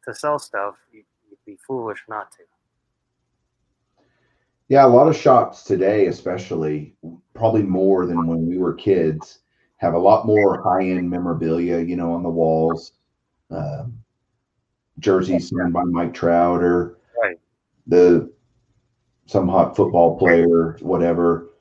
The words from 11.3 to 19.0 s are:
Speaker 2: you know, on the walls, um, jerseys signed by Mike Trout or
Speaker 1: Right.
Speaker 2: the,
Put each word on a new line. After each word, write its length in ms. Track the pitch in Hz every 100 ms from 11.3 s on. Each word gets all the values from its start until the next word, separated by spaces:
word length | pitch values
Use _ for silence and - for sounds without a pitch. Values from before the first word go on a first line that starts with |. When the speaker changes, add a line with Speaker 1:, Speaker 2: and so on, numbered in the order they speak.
| 80 82 85 87 85
Speaker 2:
you 160 | 85 87
know, 160 | 85
on 100 | 85
the 80 | 87
walls, 600 | 82 80 80 80 82 - _ _ _ _ _ _
um, 480 | 82 73 71 120 113 - _ _ _ _ _ _ _ _ -
jerseys 520 | 104 92 92 87 -
signed 220 | 87 87
by 100 | 85
Mike 320 | 90 85 85
Trout 480 | - 85 85 87 87
or 360 | 87 87 85 - _ 117
Speaker 1:
Right. 180 | 104 87 _ _ _ _ -
Speaker 2:
the, 460 | 87 90 85 - - _ _ _ _ _ _